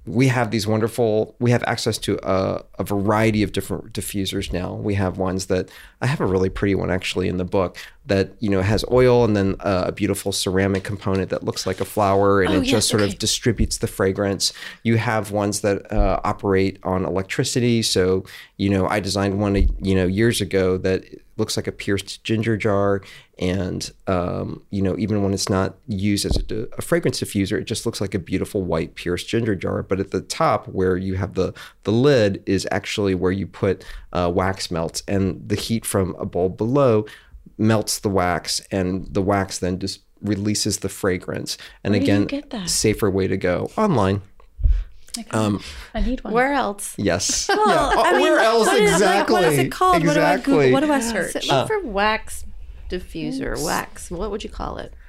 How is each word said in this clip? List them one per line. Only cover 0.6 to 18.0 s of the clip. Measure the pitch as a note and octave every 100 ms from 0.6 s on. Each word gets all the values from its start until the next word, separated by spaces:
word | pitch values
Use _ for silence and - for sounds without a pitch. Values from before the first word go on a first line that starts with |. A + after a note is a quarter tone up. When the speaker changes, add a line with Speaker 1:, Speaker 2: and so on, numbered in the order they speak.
| G2+
Speaker 1:
wonderful, | A2 A2 - A2+ G#2+ A2 -
we | A#2+
have | A#2+
access | - A#2 - G#2+
to | - G2 -
a, | F#2+ G2 F#2 - -
a |
variety | F#2+ G2+ G2 G#2+ A2 G#2+
of | G2
different | - - E2 -
diffusers | G#2+ - G2+ F#2+ F#2+ G2
now. | F2+ F#2
We | G#2 A2
have | G2 F#2+ F#2
ones | F#2 F#2 F#2
that, | F#2 - - - _
I | B2
have | D#3
a | C3
really | F#2 F#2
pretty | - G2+
one | F#2+ F2+
actually | F2+ - F#2+ F#2
in | F2+
the |
book | F#2 G2+ F2+ - - - -
that, | G2 F#2 -
you | G#2+
know, | G2
has | F#2+ G#2 -
oil | B2 B2+ B2
and | A#2 G#2
then, | G2 F#2
uh, | F#2+ F#2 F2+
a |
beautiful | F2 G2+ G2 G2+
ceramic | G2 G2+ F#2 G2 G2
component | F#2+ G2+ G#2 F#2+ F2+
that | -
looks | - - -
like | F#2
a |
flower | G2 - G2 G2 G2+ G2
and | F2+
Speaker 2:
Oh, | F#2+
Speaker 1:
it |
just | F2
Speaker 2:
yes, | A2+ -
Speaker 1:
sort | A2
Speaker 2:
okay. | G2+
Speaker 1:
of | F#2+
distributes | G#2+ - B2+ G#2 A2+ -
the | A2
fragrance. | - G2 F#2+ G2+ G2 - - - -
You | A2+ A2+
have | A2+ A2 G2+
ones | G2+ G2+ G2
that, | G#2 G2 -
uh, | G#2+ G2+ F2
operate | - G#2 G2+ F#2+ G2 -
on | G2 F#2
electricity. | E2 F2+ F#2 - C3 C3+ A#2+ A#2
So, | A2 -